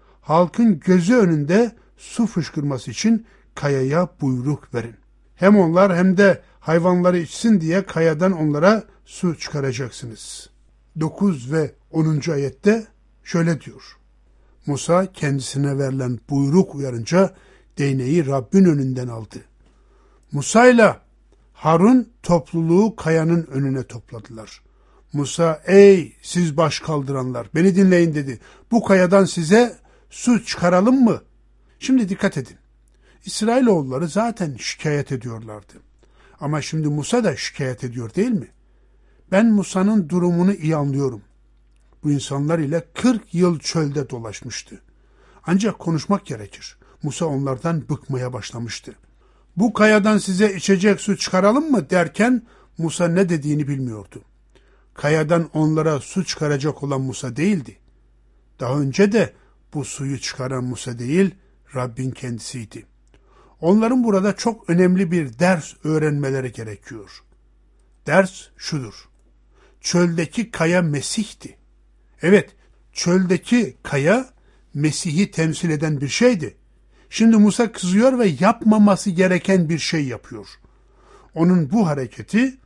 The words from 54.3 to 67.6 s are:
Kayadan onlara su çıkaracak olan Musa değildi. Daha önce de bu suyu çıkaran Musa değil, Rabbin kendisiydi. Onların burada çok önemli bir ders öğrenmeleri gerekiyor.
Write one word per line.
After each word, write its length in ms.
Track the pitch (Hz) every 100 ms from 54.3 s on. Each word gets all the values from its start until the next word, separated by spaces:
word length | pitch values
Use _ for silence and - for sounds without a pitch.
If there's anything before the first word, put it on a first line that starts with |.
| _ _ _ _ _ _
Kayadan 560 | - 147 156 156 170 160
onlara 460 | 156 156 156 156 147
su 260 | - 190 170
çıkaracak 580 | - 151 143 147 -
olan 180 | 143 135
Musa 340 | 135 117 131 120
değildi. 420 | 175 196 123 - _ _ _ _ _ _ _ -
Daha 200 | 120 139
önce 320 | 139 135 202
de 220 | 220 175 - _ _ _
bu 120 | 151 123
suyu 340 | - 135 135
çıkaran 440 | - - 127 131
Musa 360 | 127 117 - 117
değil, 360 | 120 165 190 - _ _ _ 131
Rabbin 360 | 123 117 131
kendisiydi. 760 | - 127 117 - 123 107 - - _ _ _ _ _ _ -
Onların 420 | 160 214 226 254
burada 320 | 233 196 196 185
çok 340 | 226 226 -
önemli 420 | 170 180 185 185
bir 280 | 175 139 113
ders 340 | 175 180 - -
öğrenmeleri 680 | 151 156 151 147 135 135 127
gerekiyor. 720 | 113 110 101 - 113 98 - _ _ _ _